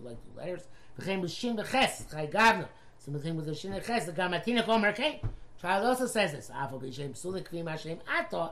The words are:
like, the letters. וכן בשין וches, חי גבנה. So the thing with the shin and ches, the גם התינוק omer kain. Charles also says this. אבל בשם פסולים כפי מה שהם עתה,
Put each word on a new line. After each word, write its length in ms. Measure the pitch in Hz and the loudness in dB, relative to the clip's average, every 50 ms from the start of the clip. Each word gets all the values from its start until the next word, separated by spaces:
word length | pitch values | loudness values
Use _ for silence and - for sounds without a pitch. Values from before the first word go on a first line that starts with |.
| 120 | -10
like, 140 | 123 117 113 - | -10 -10 -10 -12
the 160 | - - - | -12 -12 -8
letters. 260 | - 180 180 165 - - - - - - - - | -6 -6 -6 -6 -8 -12 -16 -16 -16 -14 -10 -6
וכן 240 | 147 175 190 190 175 | -2 0 0 0 0
בשין 360 | 170 - - - 240 233 214 | -2 -2 -2 -2 -2 0 0
וches, 520 | 170 - - 262 254 180 - - - - | 0 2 4 4 4 4 2 -2 -8 -8
חי 160 | 151 151 156 147 | -6 -6 -4 0
גבנה. 360 | 180 202 226 226 208 185 151 - - - - - - - | 4 6 8 8 6 6 2 -6 -10 -16 -20 -20 -20 -14
So 120 | - 139 | -10 -6
the 80 | 143 147 | -6 -4
thing 180 | 139 165 165 | -2 -2 -2
with 100 | 160 156 | -2 -2
the 80 | 151 156 | -4 -4
shin 180 | 147 - 190 196 | -6 -6 -6 -6
and 120 | 190 - | -4 -2
ches, 200 | 220 233 233 151 | 0 0 0 0
the 80 | 170 165 | 0 -2
גם 220 | 170 180 180 180 | 0 0 2 2
התינוק 340 | 170 175 226 247 233 - 214 | 0 2 2 4 4 4 6
omer 240 | 226 226 208 208 208 | 6 6 6 4 4
kain. 280 | 233 262 302 294 - - - - - - - - - | 4 0 0 0 0 -2 -4 -4 -4 -12 -14 -12 -6
Charles 280 | - 175 190 196 214 | 0 2 2 4 4
also 200 | 247 254 254 254 | 4 4 4 2
says 260 | 240 - 226 202 170 143 | 2 2 4 2 2 2
this. 180 | 131 117 - | -4 -8 -8
אבל 280 | 120 127 139 - 139 127 | -6 -4 -4 -4 -4 -6
בשם 340 | 127 135 123 131 143 139 127 | -6 -6 -6 -6 -6 -6 -6
פסולים 320 | - - 180 190 185 165 | -6 -6 -4 -4 -4 -6
כפי 180 | - 170 170 170 | -6 -6 -4 -4
מה 160 | 160 160 160 | -4 -4 -4
שהם 180 | - 156 165 170 - | -4 -6 -8 -6 -4
עתה, 400 | - 285 339 339 330 - 175 165 160 | -2 0 0 0 0 0 -2 -2 -2